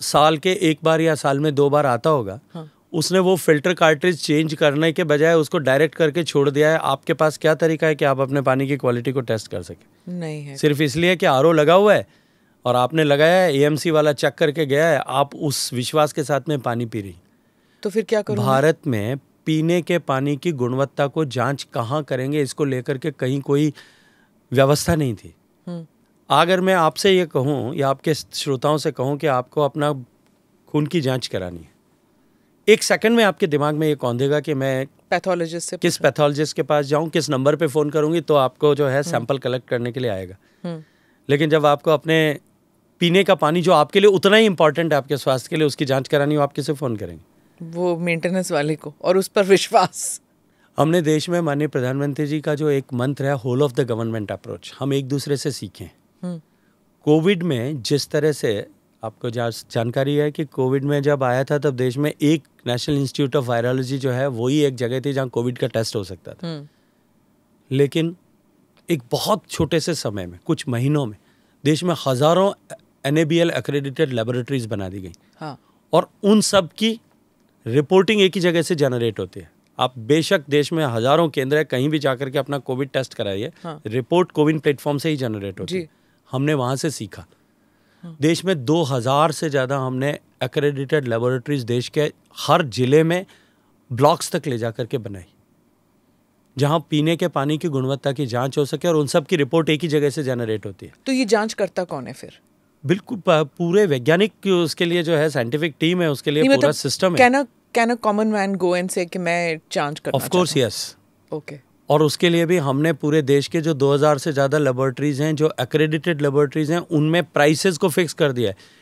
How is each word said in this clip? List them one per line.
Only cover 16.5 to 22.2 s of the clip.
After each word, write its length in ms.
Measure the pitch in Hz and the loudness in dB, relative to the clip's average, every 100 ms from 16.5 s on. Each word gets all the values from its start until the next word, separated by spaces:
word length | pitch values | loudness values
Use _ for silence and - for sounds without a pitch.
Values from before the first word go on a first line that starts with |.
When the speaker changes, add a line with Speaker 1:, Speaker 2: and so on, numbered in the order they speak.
| 147 | -4
Speaker 1:
पानी 260 | 123 117 120 | -2 -4 -4
पी 160 | 113 | -6
रही। 140 | 98 82 _ _ _ _ _ _ | -10 -14 _ _ _ _ _ _
Speaker 2:
तो 60 | 214 | -6
फिर 140 | 196 | -4
क्या 180 | 214 214 | -2 -2
करूँ 160 | 208 104 | -2 -2
मैं? 80 | 104 | 2
Speaker 1:
भारत 340 | 131 151 160 151 | 4 4 2 -2
में 300 | 113 104 135 | -2 -2 -6
पीने 640 | - _ - 156 160 175 | -10 _ -4 0 0 0
के 180 | 165 175 | 0 -2
पानी 380 | - 135 139 143 | -2 -2 -2 -2
की 140 | 175 | -4
गुणवत्ता 560 | 143 123 131 139 - 143 | -2 -2 -2 -2 -2 -2
को 180 | 160 151 | -2 -4
जांच 420 | 117 120 135 - | -2 -2 -4 -6
कहाँ 300 | 139 113 151 | -6 -4 -4
करेंगे, 380 | 143 131 | -4 -4